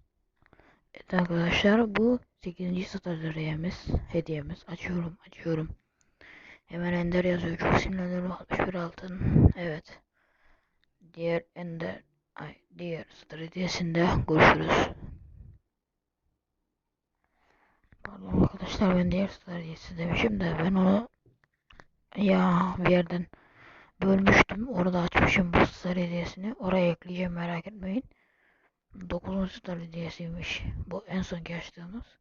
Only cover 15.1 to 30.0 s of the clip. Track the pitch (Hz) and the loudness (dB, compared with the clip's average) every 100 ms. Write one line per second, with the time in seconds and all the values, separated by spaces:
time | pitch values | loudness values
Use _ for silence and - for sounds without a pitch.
15.1 | - - - - - _ _ _ _ _ | -16 -18 -20 -20 -20 _ _ _ _ _
16.1 | _ _ _ _ _ _ _ _ _ _ | _ _ _ _ _ _ _ _ _ _
17.1 | _ _ _ _ _ _ _ _ _ - | _ _ _ _ _ _ _ _ _ -14
18.1 | 196 190 185 - 196 185 - 202 180 175 | -12 0 4 4 2 -8 2 4 4 2
19.1 | 180 196 - - 175 160 156 - 175 170 | 0 -2 -4 -12 -10 -10 -12 -14 -6 -2
20.1 | 165 233 208 175 160 165 190 185 202 240 | 0 0 0 -2 0 0 4 4 4 0
21.1 | _ _ _ _ _ _ - - _ _ | _ _ _ _ _ _ -20 -20 _ _
22.1 | - 196 185 185 175 185 180 175 180 175 | 0 4 4 4 4 2 0 4 4 2
23.1 | 175 175 - _ _ - - - - 190 | -2 -6 -12 _ _ -20 -20 -18 -2 2
24.1 | 196 196 196 - 190 247 196 180 180 170 | 4 6 6 6 0 -4 0 0 2 0
25.1 | - - - 175 175 175 - 180 180 175 | 2 4 4 2 4 2 0 -4 -2 -2
26.1 | 175 165 - 196 370 190 190 175 165 175 | -4 -6 -8 -10 -6 -2 2 2 0 -6
27.1 | 180 180 170 170 170 196 214 185 202 - | -6 -6 -4 -6 -6 -8 -10 -6 -6 -8
28.1 | _ _ _ _ _ _ _ _ - 185 | _ _ _ _ _ _ _ _ -16 -8
29.1 | 175 - 190 185 226 190 170 170 165 | -8 -6 -4 -4 -6 -12 -10 -10 -10